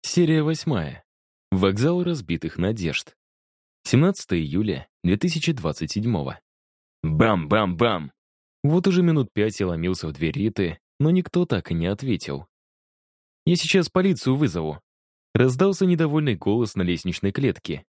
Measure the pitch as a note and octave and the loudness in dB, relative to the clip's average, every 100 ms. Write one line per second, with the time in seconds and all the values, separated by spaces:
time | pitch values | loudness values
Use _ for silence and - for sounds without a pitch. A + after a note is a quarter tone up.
0 | - - E3+ D#3+ D3+ D#3+ - A#2 D2+ C2+ | -2 2 4 2 2 -2 -2 -2 -4 -10
1 | _ _ _ _ _ F#2+ F#2+ G2 C#3 F3+ | _ _ _ _ _ 2 2 2 0 0
2 | F3 D#3+ E2 E2+ E2 - F2+ A2+ E2+ C#2+ | -2 -4 -4 -4 -4 -4 -2 -2 -4 -4
3 | - _ _ _ _ _ _ _ - B2 | -8 _ _ _ _ _ _ _ 2 4
4 | E3+ G3+ - F2 D2+ E2 A2 - - _ | 4 0 -2 -2 -2 -2 -2 -4 -8 _
5 | F2 G2 F3+ D#3+ - C#3 D#2+ D2 D#2+ - | 0 2 0 0 -2 -2 -4 -6 -6 -4
6 | A2+ G2 C2+ - _ _ _ _ _ _ | -2 -2 -4 -10 _ _ _ _ _ _
7 | D#3+ D#3 A2+ G2 D2+ G#2+ G2+ E2+ A#2 F#2 | -4 2 4 2 2 0 0 0 0 0
8 | C#2+ _ _ _ _ _ C#3+ E3+ F3+ F3+ | -6 _ _ _ _ _ 0 2 2 2
9 | F3 D#3 A#2 - G#2+ - F#2+ E2 F2 F#2 | 2 2 0 -2 -2 0 -2 -2 -2 -2
10 | D#2+ C#2 D#2+ D2 G#2+ G#2 F2+ E2 _ _ | -6 -4 -4 -2 -4 -2 -4 -4 _ _
11 | D3+ F3+ F3 F3 F3+ G2+ - E2 E2+ G#2 | 2 2 0 -2 0 -2 -2 -4 -2 -4
12 | C3+ G2+ - C#2 - _ _ _ _ _ | -2 -4 -4 -10 -10 _ _ _ _ _
13 | _ _ _ _ - F3 - F#3+ E3+ F#3 | _ _ _ _ 0 0 2 2 2 2
14 | F#3+ D3+ - C3+ C#3+ E2+ D#2 C#2+ _ _ | 2 2 0 0 0 0 -6 -8 _ _
15 | _ _ _ A2+ C3 B2+ F#3+ F#3+ F#3 E3+ | _ _ _ 4 4 4 2 4 2 2
16 | D#3+ D3+ D3+ G2 - G#2+ A2 - F2+ E2+ | 2 2 0 0 0 0 0 -2 0 0
17 | F2+ E2+ G2 G2 C3+ - - D2 _ | -4 -2 -2 0 -2 -2 -8 -10 _